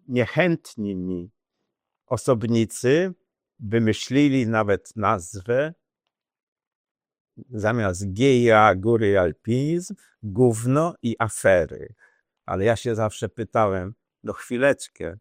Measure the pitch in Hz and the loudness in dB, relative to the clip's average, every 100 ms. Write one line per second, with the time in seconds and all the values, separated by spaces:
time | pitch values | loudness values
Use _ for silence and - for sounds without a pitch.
0 | - 123 113 156 175 165 - - 101 92 | -6 -2 0 0 0 0 -6 -8 -6 -6
1 | 90 90 90 _ _ _ _ _ _ _ | -6 -8 -10 _ _ _ _ _ _ _
2 | _ 123 - 120 117 117 110 - 123 151 | _ -4 0 0 0 0 0 -2 0 2
3 | 185 175 _ _ _ _ 107 113 110 104 | 0 -6 _ _ _ _ -4 0 2 0
4 | - 131 147 135 113 110 104 95 - - | -2 2 2 2 0 0 0 -2 -4 -4
5 | 101 107 87 101 90 123 151 170 _ _ | -2 -2 -4 -12 -4 -2 -2 -8 _ _
6 | _ _ _ _ _ _ _ _ _ _ | _ _ _ _ _ _ _ _ _ _
7 | _ _ _ - - 107 104 120 101 90 | _ _ _ -20 -14 -4 -2 0 -2 -4
8 | 101 95 135 123 120 110 107 95 107 117 | -6 0 4 4 6 6 6 4 2 2
9 | 104 98 87 - - 123 147 170 180 196 | 4 2 2 -2 -4 -2 0 -4 -6 -14
10 | _ _ 107 98 127 110 123 139 170 - | _ _ -6 2 2 2 0 0 -2 -4
11 | 120 107 113 - 104 90 76 - - - | -6 -2 -4 0 4 4 2 -6 -16 -18
12 | _ _ _ _ - 90 107 113 123 110 | _ _ _ _ -8 -2 0 0 -2 -2
13 | 107 - 107 - 107 120 107 95 92 110 | -2 -4 -8 -8 -4 0 0 0 -6 -12
14 | _ _ 110 98 - 123 139 127 - - | _ _ -12 -12 -8 0 0 0 -6 -12
15 | 82 98 | -12 -12